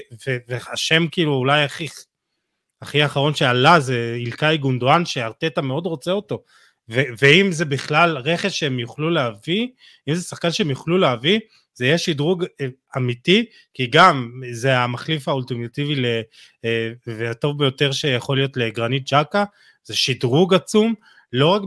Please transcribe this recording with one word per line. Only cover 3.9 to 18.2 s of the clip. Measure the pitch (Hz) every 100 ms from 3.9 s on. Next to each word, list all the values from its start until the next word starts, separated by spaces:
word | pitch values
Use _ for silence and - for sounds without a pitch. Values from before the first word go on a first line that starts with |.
| 123 117 120
אילקאי | 120 - 151 160
גונדואן, | 135 127 123 165
שארטטה | 175 139 113 - 160 165
מאוד | 139 135 175
רוצה | 160 170
אותו, | 196 208 117 - _ _ _ -
ו-, | 117 139 113
ואם | 139 165 196
זה | 156
בכלל | 160 135 - 151 170 147
רכש | 127 170 202 -
שהם | 147 127
יוכלו | 117 - 156
להביא, | 165 120 101 - 190 247 - _ _ -
אם |
זה | 170
שחקן | 175 - 170
שהם | 156 160
יוכלו | 131 - 180
להביא, | 160 120 143 220 - _ _
זה | -
יהיה | 127 165
שדרוג, | 180 143 147 185 175 -
אה, | 135 127 _ 135
אמיתי, | 123 120 - 202 233 - _
כי | - 123
גם | 143 185 139 117 123 123
זה | 120 131 127
המחליף | 123 120 - 156 170
האולטימטיבי | 139 127 120 120 - 147
ל-, | 143 123 113 110 _ - _
אה, | 117 113 113 120 -
והטוב | 110 117 113 147 147
ביותר | 139 131 143
שיכול | 135 151 123